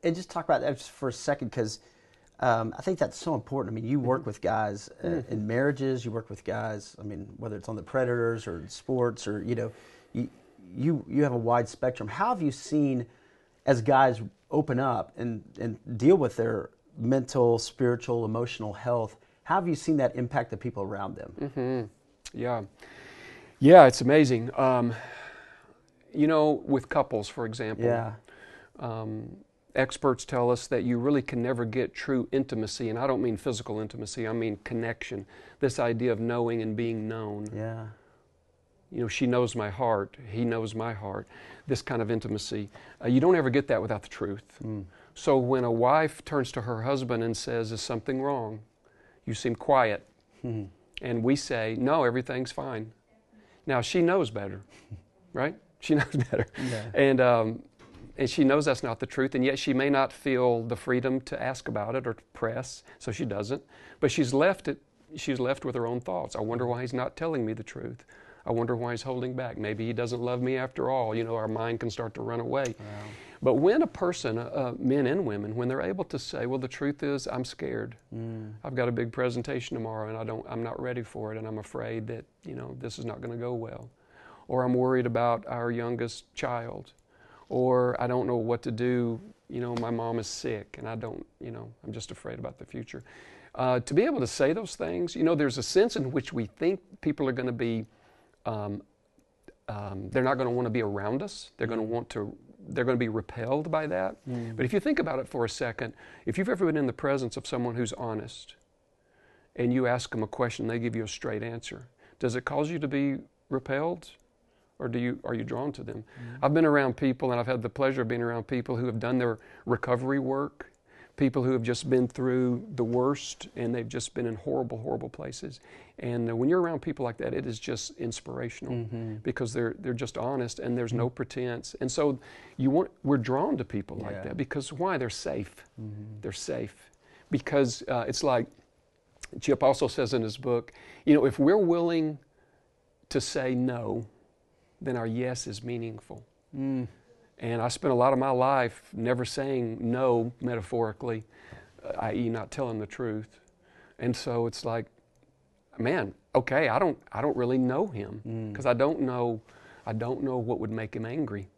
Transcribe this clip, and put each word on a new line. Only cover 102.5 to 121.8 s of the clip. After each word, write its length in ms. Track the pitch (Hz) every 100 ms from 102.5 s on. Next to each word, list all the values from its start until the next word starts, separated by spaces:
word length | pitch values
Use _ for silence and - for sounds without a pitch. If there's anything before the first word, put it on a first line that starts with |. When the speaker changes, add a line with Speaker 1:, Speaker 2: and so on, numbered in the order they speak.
| - -
Speaker 2:
they're 180 | - 123
gonna 120 | 123
be 120 | 120
repelled 600 | 110 104 - 113 139 156
by 160 | 156 151
that. 280 | 90 95 107 -
Speaker 1:
Mm. 280 | 123 117 113
Speaker 2:
But 100 | 127
if 80 |
you 60 | 202
think 200 | 277 302
about 200 | 160 135
it 80 | 123
for 180 | 131 117
a 40 |
second, 440 | - 123 113 113 - - - -
if 120 | 120
you've 120 | 190
ever 160 | 196 185
been 120 | 156
in 100 | 139
the 60 |
presence 420 | 120 143 139 127 -
of 80 | -
someone 280 | 131 120 117
who's 180 | 117
honest, 640 | - 120 110 117 - - - _ _ _ _ _ _ _ _ _ -
and 180 | 123
you 140 | 123 127
ask 240 | 123 -
them 120 | 117
a 40 | 107
question, 400 | - 123 - 113
they 120 | 117
give 160 | 117 113
you 80 |
a 40 | 110
straight 360 | - - 107
answer, 440 | 113 117 - 104 120 _ - _
does 160 | 123 120
it 100 | -
cause 240 | 143 151
you 100 | 170
to 80 | 147
be 300 | 139 139 135 - _ _
repelled? 600 | 135 131 135 160 180 - - _ _ _ _ _ _
Or 80 | 135
do 100 | 120
you, 220 | 123 -
are 120 | - 120
you 80 |
drawn 280 | 117 117 143
to 100 | 139
them? 200 | 113 110
Speaker 1:
Mm. 340 | 110 - 120 123
Speaker 2:
I've 120 | 139 156
been 100 | 160
around 320 | 147 135 120
people, 340 | 139 127 131
and 80 | 120
I've 60 | 120
had 160 | 127
the 80 | 113
pleasure 320 | - 135 135
of 60 | 113
being 140 | 120
around 240 | 120 117 107
people 280 | 127 117 120
who 120 | 127
have 120 | 113
done 200 | 117 127
their 180 | 123 110 - - -
recovery 500 | 120 - 123 131 139
work, 540 | 131 135 143 _ - _ _ - - -
people 260 | 139 135
who 80 | 127
have 100 | 127
just 260 | 113 120